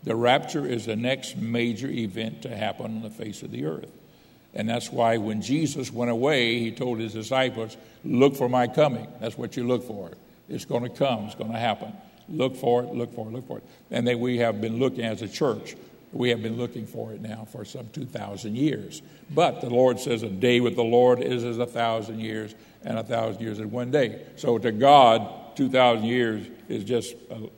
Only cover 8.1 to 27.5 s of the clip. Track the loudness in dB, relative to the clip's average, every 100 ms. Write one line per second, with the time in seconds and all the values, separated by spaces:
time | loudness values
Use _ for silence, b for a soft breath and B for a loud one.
8.1 | 6 6 6 2 2 2 4 4 2 -8
9.1 | -8 -8 -6 -8 -4 0 0 -2 -12 -12
10.1 | -16 B B -12 -12 -4 -4 -4 0 0
11.1 | 0 -6 -8 -8 -2 -2 -2 -6 -14 B
12.1 | B -10 -2 -2 0 2 2 0 -6 -6
13.1 | -8 -10 -10 -10 -14 B B B -2 0
14.1 | 0 0 2 2 0 -2 0 0 0 -4
15.1 | -4 -8 -2 0 0 -6 -18 B B -14
16.1 | -2 0 0 -2 -4 -6 -8 -10 -10 -10
17.1 | -10 -12 -12 -12 -14 -12 -12 -12 -12 -10
18.1 | -10 -10 -10 -6 0 0 0 -8 -16 B
19.1 | B B 2 2 2 0 6 6 4 -2
20.1 | -2 -2 2 4 6 4 2 4 6 6
21.1 | 4 2 -2 -2 -4 -4 0 0 0 -4
22.1 | -8 -6 -6 -8 -14 B B -8 -6 -2
23.1 | -2 -2 -4 -8 -6 -6 -6 0 2 2
24.1 | -2 -16 -6 0 2 2 4 10 10 10
25.1 | 8 2 -12 -16 -2 2 6 6 4 2
26.1 | 2 0 -2 -8 -16 -8 -8 -2 -2 -4
27.1 | -14 -14 -12 -14